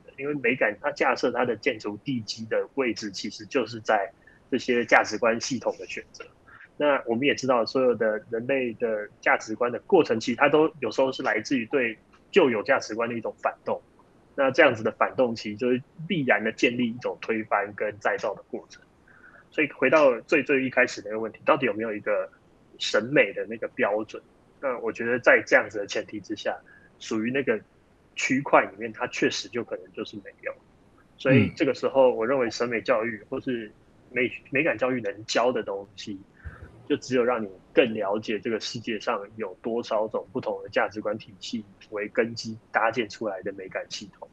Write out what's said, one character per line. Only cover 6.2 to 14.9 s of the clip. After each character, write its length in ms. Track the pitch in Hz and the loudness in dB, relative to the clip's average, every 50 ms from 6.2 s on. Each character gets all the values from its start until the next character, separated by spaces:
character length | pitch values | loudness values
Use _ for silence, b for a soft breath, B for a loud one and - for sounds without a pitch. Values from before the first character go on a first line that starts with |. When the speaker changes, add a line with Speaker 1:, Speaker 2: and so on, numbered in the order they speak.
| - - _ _ _ B B B B B B | -18 -18 _ _ _ B B B B B B
Speaker 1:
那 260 | - 147 147 139 127 - | -2 2 2 2 2 0
我 100 | 117 117 | -2 -2
们 100 | 113 139 | 0 2
也 80 | 143 120 | 0 0
知 100 | - - | 0 2
道， 220 | 127 127 120 113 | 2 2 2 2
所 160 | 110 - 135 131 | 0 0 2 4
有 100 | 127 117 | 4 4
的 320 | 107 120 110 107 107 107 - | 2 2 0 0 -2 -4 -6
人 160 | 120 113 117 | -8 -6 -2
类 260 | 123 139 135 127 120 110 | -2 -2 0 -2 -2 -4
的 340 | 101 120 113 110 107 104 104 - _ | -4 -4 -2 -2 -4 -6 -8 -10 _
价 160 | - 156 135 | 0 2 2
值 200 | 120 - - 110 | 2 0 -4 -4
观 160 | - 120 120 120 | -2 -2 -2 -2
的 80 | 107 | -4
过 240 | - - - 175 147 | 0 4 6 6 6
程， 160 | - 120 113 | 6 2 -2
其 100 | - - | 0 -2
实 60 | 120 | 2
它 120 | 113 139 143 | 4 4 6
都 240 | 139 151 156 156 - - | 6 6 4 4 0 -4
有 100 | 127 110 104 | -6 -4 0
时 80 | - | 2
候 100 | 135 131 | 2 2
是 140 | 127 - 135 | 0 -2 -2
来 160 | 120 107 107 | -2 0 -2
自 180 | 110 - 147 127 | -2 -2 -2 -2
于 80 | 113 | -2
对 320 | 107 - 139 123 113 110 - _ _ _ - _ _ | 0 0 0 0 0 -4 -8 _ _ _ -20 _ _
旧 180 | - 196 170 135 | 4 6 6 6
有 140 | 117 107 98 | 4 2 2
价 160 | - 135 120 | 2 2 2
值 160 | - - 110 | 0 -2 -4
观 140 | 110 117 117 | -4 -4 -4
的 80 | 120 | -4
一 40 | 113 | -6
种 140 | 110 127 - _ - | -6 -8 -6 _ -4
反 100 | 104 90 - - | -4 -4 -4 -6
动。 180 | - 107 90 - _ _ _ _ _ _ _ _ _ _ | -6 -6 -6 -6 _ _ _ _ _ _ _ _ _ _
那 120 | - 139 135 127 | 0 0 2 6
这 100 | 147 160 | 6 6
样 100 | 143 123 | 6 6
子 120 | 110 113 | 2 -2
的 80 | 113 | -2